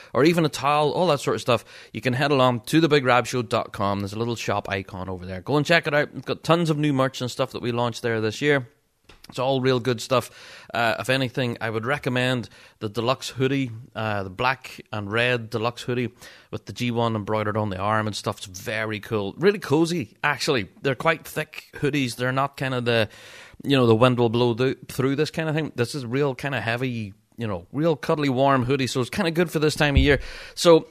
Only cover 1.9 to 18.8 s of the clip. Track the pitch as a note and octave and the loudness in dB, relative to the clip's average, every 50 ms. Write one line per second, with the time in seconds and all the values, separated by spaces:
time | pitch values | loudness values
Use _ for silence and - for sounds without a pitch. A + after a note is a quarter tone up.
1.9 | - A2 - B2+ A#2+ B2+ D3 C#3+ D3 C3 B2+ B2+ B2 A2+ - - D3+ D#3+ E3 C#3+ | -10 -4 -2 -2 0 0 2 2 4 4 4 4 2 0 -2 2 2 4 4 6
2.9 | D3+ D3 B2+ B2+ B2 B2 A#2+ - C3 B2+ A2+ - A#2+ G#2+ - - - - G2 G2+ | 4 4 4 4 4 4 2 0 -2 -4 -2 0 -2 -2 -2 -4 -4 -2 -2 0
3.9 | G2+ G2+ G2+ G2 G#2 A2 A#2 A#2+ A#2 - - - G2+ G#2 - - G2 G2 F#2+ - | 0 -2 -2 -4 -4 -4 -4 -4 -4 -4 -2 -2 -2 -2 -2 -4 -4 -6 -6 -8
4.9 | G2+ F2+ F#2 F#2+ F#2 F2+ F2 F#2+ F#2 F#2 - - C#3 D3+ C#3+ - E3+ E3 - D#3 | -10 -10 -8 -8 -10 -10 -10 -10 -12 -8 -4 0 0 0 2 2 2 2 2 0
5.9 | C#3+ D3 C#3+ - - C3 - - B2 - - - E3 E3+ E3+ D#3 D3+ D3 D3+ D3+ | 0 0 -2 -2 -6 -10 -6 -6 -8 -4 0 2 2 2 4 2 0 0 0 0
6.9 | C#3 C3 C3 C3 - - B2+ A#2+ - - C3 - - - - A#2+ A#2 A#2+ A#2+ A#2+ | 2 2 0 0 -2 -4 -8 -6 -4 -4 -4 -4 -4 -6 -4 -2 -2 0 -2 -2
7.9 | A2+ - - A#2 A2+ A2 A2 A2 A2 - C#3+ D3 C#3+ C3+ A#2+ - _ _ _ _ | -2 -4 -4 -2 -2 0 -2 -2 -2 0 2 2 2 2 0 -6 _ _ _ _
8.9 | _ _ _ _ - _ _ - - C3+ B2+ C3+ C3+ C3 B2+ C3 B2+ B2 A2+ C3 | _ _ _ _ -20 _ _ -12 -6 -4 -2 0 0 2 2 2 2 2 0 -2
9.9 | A#2+ A2 - - C3 A#2+ - - - - - - - - - - - A#2 A#2 A2+ | -2 -2 -2 0 0 0 0 -2 -12 -20 -20 -20 -20 -20 -14 -6 -2 0 2 2
10.9 | - - G#2 C3 C3 C3+ C3 A#2 - C#3+ B2+ A#2+ A2+ - - A2+ G#2+ A2+ G#2+ B2+ | 0 0 0 0 0 0 0 -2 -2 -2 -2 -2 -4 -4 -6 -4 -4 -4 -2 -4
11.9 | C#3+ C#3 - C3+ B2 B2+ B2+ B2+ B2+ B2 G2 - - - - - _ - A2+ G#2+ | -4 -4 -4 -2 -2 0 0 0 0 -2 -4 -10 -16 -20 -20 -20 _ -10 -8 -6
12.9 | G#2 A#2+ A2+ C3+ C3+ - - - - B2 C3 C3 C#3 C#3 C3+ A#2+ A2 A2+ C3 - | -4 -2 0 0 0 -2 -4 -10 -4 -2 0 0 0 0 -2 -4 -8 -12 -16 -12
13.9 | - A2 A2 A2 G#2 G2+ F#2+ F#2+ F#2 G#2 B2 B2+ C3 - - - - - - - | -6 -2 -2 0 0 -2 -2 -6 -4 -2 0 0 0 -2 -6 -18 -18 -18 -14 -10
14.9 | A2+ G#2 G2+ G2 G#2+ A#2 A#2+ B2 B2 A#2+ A2+ G#2+ A#2+ A2 A2 A#2+ - - - C3 | -8 -8 -6 -2 0 0 2 2 0 -2 -4 -4 -4 -2 -2 -4 -4 -6 -6 -4
15.9 | B2 B2 A#2+ A2 - - - - - - _ - - - - - G#2 - B2 A#2+ | -4 -2 -4 -4 -6 -12 -20 -20 -20 -20 _ -12 -12 -12 -10 -10 -8 -4 -4 -2
16.9 | A2+ A#2 A#2 A#2 A2 G#2+ G2 G#2 G#2+ G#2+ G#2+ G#2+ G#2 A2 G#2+ G#2 F#2 F#2 G2 G#2+ | 0 0 0 0 0 -2 -2 -2 -2 -2 0 0 0 0 -2 -2 -2 -2 -2 0
17.9 | A2 A2 G#2+ G#2+ G2 - - A2 G2+ - - G2 F#2 F#2+ - A#2+ G#2+ A2 | 0 0 0 -2 -4 -6 -6 -6 -6 -6 -10 -16 -14 -12 -8 -6 -4 -4